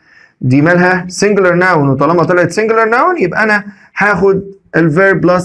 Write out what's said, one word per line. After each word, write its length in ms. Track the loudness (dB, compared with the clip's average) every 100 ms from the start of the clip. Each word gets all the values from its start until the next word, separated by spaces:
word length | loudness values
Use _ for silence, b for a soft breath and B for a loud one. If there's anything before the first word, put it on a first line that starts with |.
| b b b b
دي 220 | 0 2
مالها 440 | 2 2 2 -2 -6
singular 520 | -4 0 2 2 2
noun، 140 | 0 0
وطالما 480 | 0 0 0 0
طلعت 360 | 0 0 0 -2
singular 320 | -2 0 0
noun 280 | 0 0 0
يبقى 200 | -4 -2
أنا 220 | -2 -2 -4 B B -4
هاخد 460 | -2 0 0 0 -4 -18 _ -2
ال 140 | 0
verb 360 | 2 2 2 0
plus 160 | 0